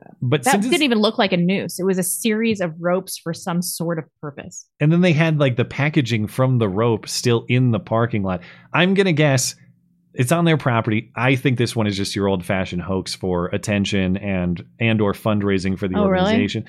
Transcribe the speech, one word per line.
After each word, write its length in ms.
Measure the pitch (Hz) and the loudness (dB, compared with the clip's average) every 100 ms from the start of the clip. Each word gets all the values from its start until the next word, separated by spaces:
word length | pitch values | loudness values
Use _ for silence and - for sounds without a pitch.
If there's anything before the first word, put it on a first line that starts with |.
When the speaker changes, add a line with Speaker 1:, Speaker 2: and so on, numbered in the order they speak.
| - - | -20 -8
Speaker 1:
but 220 | 123 147 | -2 0
Speaker 2:
That 60 | - | 2
Speaker 1:
since 120 | 233 220 | 2 2
Speaker 2:
didn't 80 | |
Speaker 1:
it's 80 | 349 | 2
Speaker 2:
even 160 | 294 226 | 2 2
look 180 | 214 220 | 2 2
like 160 | 202 | 0
a 40 | 180 | 2
noose. 420 | 175 190 - - | 0 0 -2 -4
It 40 | |
was 120 | 190 185 | -2 0
a 40 | |
series 580 | 185 - 233 214 226 208 | -2 -2 -2 0 0 0
of 140 | 180 160 | -4 -4
ropes 380 | 170 185 185 - | -2 -2 -4 -10
for 140 | - | -10
some 300 | 165 - 170 | -8 -4 -4
sort 360 | 175 - 170 170 | -4 -4 -4 -4
of 60 | 147 _ | -8 _
purpose. 480 | 151 - - - - - | -12 -12 -14 -16 -18 -2
Speaker 1:
And 140 | 147 | 2
then 80 | 170 | 4
they 120 | 180 | 4
had, 240 | 147 165 156 | 4 2 2
like, 160 | 143 120 | 2 0
the 80 | |
packaging 600 | 117 - 143 156 123 117 104 | -2 -2 -2 0 0 0 -2
from 300 | - 131 127 | 0 2 2
the 100 | 110 | 2
rope 400 | 92 120 110 - | 2 2 0 -2
still 380 | - 127 117 117 | -4 0 0 2
in 220 | 123 127 | 2 2
the 80 | 110 | 0
parking 420 | - 113 120 113 | 0 0 0 0
lot. 200 | 95 92 - - - | -2 -4 -8 -20 -6
I'm 200 | - 180 | 0 2
gonna 180 | 196 196 | 2 2
guess 440 | 147 151 135 - - - _ _ _ _ | 2 2 2 0 -8 -16 _ _ _ _
it's 180 | - 123 | -4 0
on 120 | 170 | 2
their 120 | 170 156 | 4 2
property. 560 | 135 117 110 107 110 | 2 0 2 0 -2
I 220 | - 123 135 | -2 0 2
think 220 | 139 123 | 2 0
this 180 | 120 117 | 0 0
one 100 | 107 | -2
is 100 | 98 | -2
just 200 | 98 - | -4 -2
your 100 | 98 | 0
old-fashioned 540 | 98 87 95 90 90 | 0 0 -2 -2 -4
hoax 320 | 87 95 90 | -4 -4 -4
for 320 | - 92 90 87 | -6 -4 -2 -2
attention 720 | 101 - 104 98 101 92 92 | -4 -2 0 0 0 0 -2
and, 480 | 104 95 90 85 - - | -2 -2 -2 -4 -8 -4
and 200 | 113 110 | 0 2
or 120 | 104 | 0
fundraising 680 | 98 113 104 101 98 92 92 | 0 -2 0 0 0 -2 -4
for 80 | 101 | -4
the 100 | 95 | 0
Speaker 2:
Oh, 100 | 98 | 0
really? 180 | 185 | 2
Speaker 1:
organization. 400 | 196 220 101 113 | 2 0 0 -4